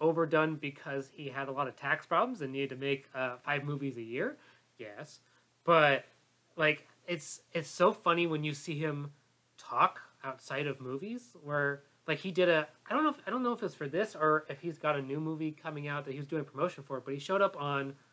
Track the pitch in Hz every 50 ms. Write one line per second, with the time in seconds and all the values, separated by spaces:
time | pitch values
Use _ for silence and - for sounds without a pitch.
0 | 151 165 160 165 165 151 160 156 160 160 156 147 151 139 139 - - 147 139 139
1 | 135 - - - 147 135 123 139 135 139 131 139 143 127 - - - 139 151 147
2 | - - 170 175 226 254 247 196 143 131 131 139 139 135 127 127 139 139 139 135
3 | - - - 131 131 123 123 123 - 147 147 143 143 147 147 139 139 135 117 117
4 | 113 113 117 139 196 269 302 - - - _ _ _ _ _ - 113 104 104 117
5 | 151 - - - _ _ _ _ _ _ _ _ _ 170 170 160 151 143 135 127
6 | - - _ _ _ _ _ _ _ _ _ 170 156 151 151 - - - _ _
7 | _ - 175 151 - - - - _ _ - 170 147 - - - 175 208 220 -
8 | - 175 170 170 170 165 156 151 151 151 147 143 - 170 156 147 160 156 147 143
9 | 143 147 143 _ _ _ _ _ _ _ _ - - - 120 127 165 190 - -
10 | - - _ _ - 135 127 - - - 139 139 147 143 131 - 127 127 131 139
11 | 180 220 240 240 - - - 165 143 147 147 147 143 143 143 139 - _ _ _
12 | _ - 151 143 - 190 165 180 180 175 165 156 151 - - _ - - 214 294
13 | 311 302 262 - - 190 220 262 247 240 240 - 208 165 - - 151 139 151 185
14 | 220 - - 151 156 156 156 156 151 - 143 - - 170 151 - - 151 147 143
15 | 135 131 143 151 156 160 160 151 160 156 151 - - 160 151 147 147 147 143 147
16 | 139 139 131 147 139 - 165 156 143 - - 135 165 180 - 143 139 - 135 127
17 | - 135 139 143 - - 190 196 196 190 - 151 143 143 143 139 135 135 139 -
18 | _ _